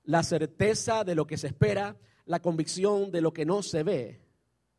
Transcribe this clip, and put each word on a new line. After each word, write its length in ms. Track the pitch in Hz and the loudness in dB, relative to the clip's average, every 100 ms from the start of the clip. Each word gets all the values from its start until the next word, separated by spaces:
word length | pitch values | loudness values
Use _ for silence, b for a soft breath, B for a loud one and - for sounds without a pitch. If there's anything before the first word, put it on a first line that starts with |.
la 200 | - 165 | 0 2
certeza 840 | 160 165 156 - 202 220 - 220 | 2 -2 -2 0 2 2 -2 -2
de 100 | 190 | 0
lo 120 | 165 151 | 0 -2
que 120 | 156 | -4
se 80 | 143 | -8
espera, 500 | 147 208 196 202 202 b b - | 2 2 2 -4 -8 b b -4
la 160 | 170 | -2
convicción 680 | 175 160 156 180 202 202 202 | 0 -2 -2 0 2 2 0
de 120 | 170 | 0
lo 100 | 160 | 0
que 140 | 160 151 | 0 -2
no 160 | 202 | 0
se 200 | 190 160 | -2 -2
ve. 380 | 156 165 117 - _ _ _ _ _ | -2 -2 -4 -14 _ _ _ _ _